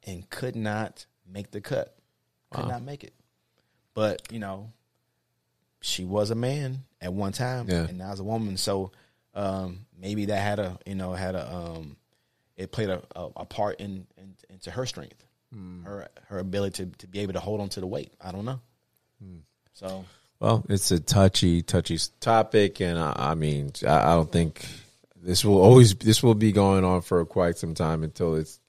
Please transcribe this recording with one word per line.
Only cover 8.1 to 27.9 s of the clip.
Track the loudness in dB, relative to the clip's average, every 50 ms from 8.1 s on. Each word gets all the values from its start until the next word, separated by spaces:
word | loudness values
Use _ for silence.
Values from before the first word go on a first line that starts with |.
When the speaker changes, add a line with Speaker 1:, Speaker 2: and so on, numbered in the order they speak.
Speaker 1:
is | -12 -10
a | -8
woman. | -6 -4 -4 -4 -4 -6 -4
So, | -2 -2 -2 -2 -4 -6 -10 _ _ _ _ _ _ _ -10
um, | -6 -6 -4 -4 -6 -6 -8 -10 -14 -18 -20 _ -14
maybe | -10 -8 -6 -4 -4
that | -2 -2 -2
had | -2 -2 -2 -2
a, | -4 -6 -8 -12 -12
you | -12 -10
know, | -8 -8 -8 -6
had | -6 -6 -6 -6
a, | -6 -8 -10 -10
um, | -12 -12 -12 -12 -12 -14 -16 -18 -20 _ _ _ _ _ _ _ _ _ _ _
it | -14 -14 -10
played | -6 -4 -4 -4
a, | -4 -6 -8 -12 -14
a, | -14 -14 -12 -14 -14
a | -16
part | -10 -6 -4 -4 -4 -4 -6
in, | -10 -12 -12 -14 -16 -18 _ _
in, | -20 -20 -20 _ _ _
into | -20 -20 -18 -12
her | -8 -8 -8
strength, | -8 -8 -12 -14 -18 -20 _ _ _ _ _ _ _ -20
Speaker 2:
Mm. | -18 -16 -16 -16 -16 -16
Speaker 1:
her, | -14 -14 -14 -16 -18 _ -20 -16 -10
her | -8 -8
ability | -6 -4 -2 -2 -2 -2 -4 -6 -10
to, | -12 -14 -16
to | -20 -14
be | -10 -8
able | -6 -6 -6
to | -6
hold | -6 -6 -6 -6
on | -6 -8
to | -8 -8
the | -8 -8
weight. | -8 -8 -10 -12 _ -18
I | -14 -12
don't | -10 -10 -8
know. | -8 -10 -10 -14 _ _ _ _ _ _ _ _ _ _ -20 -20
Speaker 2:
Mm. | -20 -20 -20 -20 _ _ _ _ _ _
Speaker 1:
So. | -16 -12 -12 -12 -12 -14 -16 -20 _ _ _ _ -2
Speaker 2:
Well, | 0 2 2 2 0 0
it's | -2 -2 0 0
a | 0 0
touchy, | 2 2 4 6 6 6 4 4 2 4 4 2
touchy | 2 0 0 -2 0 -2 -4
s-, | -4 -4 -6 -8 _
topic, | 0 2 4 4 4 4 4 4 4 2 0 -2
and | -4 -2 -2 -2
I, | -2 -2 -2
I | -2 -2 -2 0
mean, | 0 0 0 0 -2 -4 -6 -8 -4 0 2
I, | 4 4 4 6
I | 4
don't | 4 4 2
think | 2 0 0 0 -2 -8 -14 -16 -16 -18 -20 -20 _ _ _ _ _
this | -12 -6 -4 -2 2 4
will | 6 8 10
always, | 12 12 12 12 12 10 8
this | 4 4 4 4 6
will | 6 4 4
be | 4 4 4
going | 4 4 4 4 4 4 2
on | 2 2 0
for | 0 0 0 0 0
quite | 0 0 0 0 0 0 -2
some | -6 -6 -4
time | -2 -2 -2